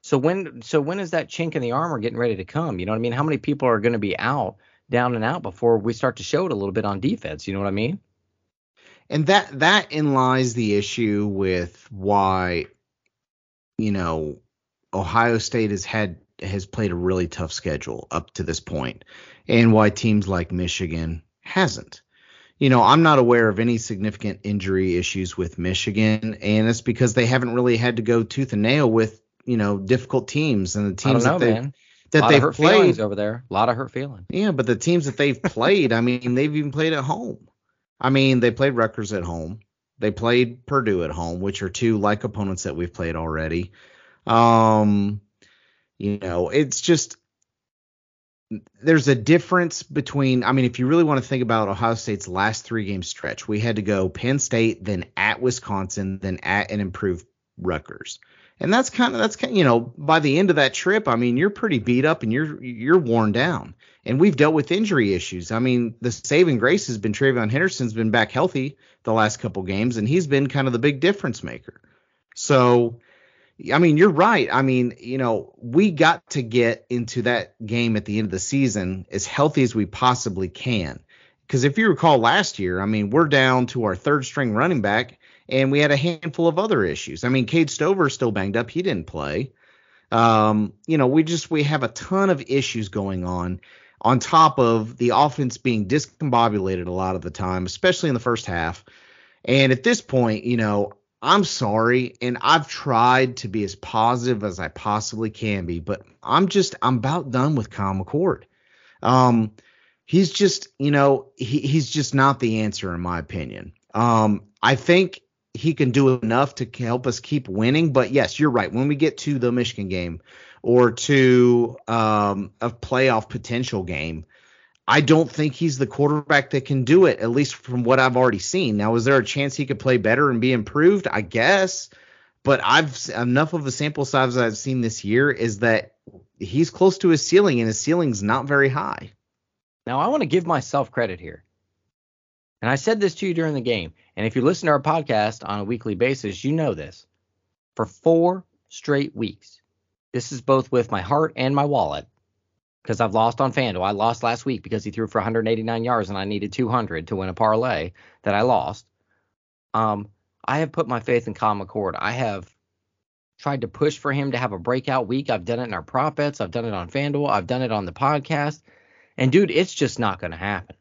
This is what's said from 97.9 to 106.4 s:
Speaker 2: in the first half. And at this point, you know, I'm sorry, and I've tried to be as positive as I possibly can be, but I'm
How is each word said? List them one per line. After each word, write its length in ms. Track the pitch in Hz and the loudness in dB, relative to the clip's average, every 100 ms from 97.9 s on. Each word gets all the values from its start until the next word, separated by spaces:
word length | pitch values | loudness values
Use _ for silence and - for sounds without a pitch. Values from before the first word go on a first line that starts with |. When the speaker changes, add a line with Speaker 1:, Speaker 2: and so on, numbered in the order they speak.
| 175 165 | 0 -2
Speaker 2:
in 60 | 120 | -2
the 40 | |
first 260 | 123 113 - | -2 -4 -4
half. 360 | 87 82 87 _ _ _ _ _ _ - | -4 -4 -6 _ _ _ _ _ _ 0
And 260 | 135 135 | 2 4
at 120 | 131 | 2
this 180 | 233 247 | 2 -2
point, 420 | - 131 117 107 | 0 0 2 0
you 140 | 120 120 | -2 0
know, 360 | 107 104 101 - _ _ | 0 0 -2 -8 _ _
I'm 220 | 127 196 | 2 2
sorry, 720 | 185 - 110 110 113 127 123 - | 2 -2 -2 0 2 2 -2 -6
and 160 | 123 123 | -6 -2
I've 260 | 123 160 151 | 2 2 2
tried 720 | - 143 117 123 127 131 120 | -10 -2 4 4 4 2 -4
to 100 | 110 | -8
be 160 | 107 | -6
as 120 | 101 - | -6 -8
positive 680 | - 113 113 123 123 113 | -6 0 0 0 -2 -4
as 160 | 101 90 | -6 -8
I 80 | 80 | -10
possibly 640 | - 107 107 107 110 110 | -8 -4 -4 -4 -8 -8
can 340 | - 110 98 85 | -6 -4 -4 -6
be, 140 | 85 | -8
but 240 | 80 98 - _ | -6 -8 -10 _
I'm 280 | - 139 | 0 2